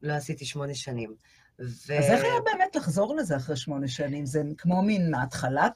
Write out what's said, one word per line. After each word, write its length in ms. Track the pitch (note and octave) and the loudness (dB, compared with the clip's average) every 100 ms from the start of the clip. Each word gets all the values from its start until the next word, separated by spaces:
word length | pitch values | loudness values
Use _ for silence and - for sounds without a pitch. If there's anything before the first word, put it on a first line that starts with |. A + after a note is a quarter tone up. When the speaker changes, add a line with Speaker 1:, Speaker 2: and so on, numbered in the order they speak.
Speaker 1:
לא 100 | D3 | -4
עשיתי 320 | D3 D3+ D3+ | -4 -4 -8
שמונה 300 | C3 D3 C#3+ | -8 -6 -6
שנים. 400 | C3 - A#2+ A2 A2 _ _ _ - | -6 -6 -6 -6 -10 _ _ _ -12
ו- 380 | B2 - - D3 | -12 -10 -2 2
Speaker 2:
אז 60 | - | 6
איך 140 | B3 | 6
היה 80 | A#4+ A#4+ | 4 2
באמת 320 | A4 F#4+ F#4+ D#4+ | 2 2 2 0
לחזור 400 | - E3 G#3+ D#4 | 0 2 2 0
לזה 200 | G3+ C#3 | 0 -2
אחרי 200 | B2+ C#3 | -2 -4
שמונה 320 | D#3 C#3 C#3 | -4 -4 -4
שנים? 380 | B2+ C#3+ D3 C#3 | -4 -4 -4 -2
זה 160 | D3+ D3 D#3 | -2 -2 -2
כמו 240 | E3+ F3+ | 2 2
מין 320 | G3+ G3+ E3 | 2 2 2
התחלה 540 | C3 - - B2+ C#3 G3+ | 0 -2 -2 0 2 2